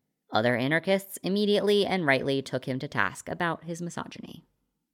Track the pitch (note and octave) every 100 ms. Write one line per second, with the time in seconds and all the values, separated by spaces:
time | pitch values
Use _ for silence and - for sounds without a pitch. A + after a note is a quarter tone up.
0 | _ _ _ G#2+ A#2+ A#2+ C3 D#3+ F#3 F#3+
1 | - - E3+ G3+ G#3 G3+ G3+ G#3 F#3+ F#3+
2 | D3+ C3+ C#3 C3+ C3+ C3 - C3 D3 B2+
3 | G2 C3+ - F3 E3+ D#3+ D#3+ E3 E3+ -
4 | - - - - - _ _ _ _